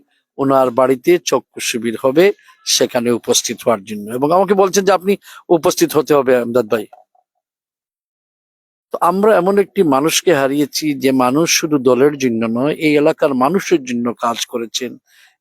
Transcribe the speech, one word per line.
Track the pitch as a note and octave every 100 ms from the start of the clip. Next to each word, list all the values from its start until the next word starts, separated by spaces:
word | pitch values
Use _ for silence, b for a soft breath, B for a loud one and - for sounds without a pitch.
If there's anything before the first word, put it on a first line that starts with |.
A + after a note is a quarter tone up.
| - _ _ -
ওনার | C3+ C3+ B2+
বাড়িতে | A#2+ C3 C3 E3 F3 -
চক্ষু | C3+ - -
শিবির | - A#2 A#2 A2
হবে, | C3 D3 G3 - b b -
সেখানে | - B2 B2 A#2
উপস্থিত | A2+ - - - G#2 B2
হওয়ার | G#2+
জন্য। | G2 G#2+ G#2 B2+
এবং | C#3+
আমাকে | F3+ F#3+
বলছেন | G3 G3 G3+ F#3+
যে, |
"আপনি | F#3 F#3 G3 B B -
উপস্থিত | E3+ F3 - D#3+ D3
হতে | C3
হবে | D3 B2+ B2+
আমজাদ | A#2 B2 G#2+
ভাই।" | A2+ G2+ - _ _ _ _ _ _ _ _ _ _ _ _ _ _ _ _ _ _ _
তো | -
আমরা | E3+ F#3+ A3 F#3+
এমন | F3+ G3+
একটি | G3 G3
মানুষকে | D#3+ C3+ D#3 - F#3+ D3
হারিয়েছি | C3+ D3 C#3 - D#3 C#3
যে | C3
মানুষ | C3 B2 C#3+ E3+
শুধু | - D#3+ D3
দলের | B2+ A#2+ D3 C#3+
জন্য | C3 A2+ A2+
নয়, | A#2 D3
এই | D#3 D#3 D3
এলাকার | D3+ D#3 D#3
মানুষের | B2+ C3+ F#3+ - E3
জন্য | B2+ A#2+ A#2+
কাজ | G#2+ A#2+ A2+ -
করেছেন। | A#2 A#2 - A#2+ - b b b b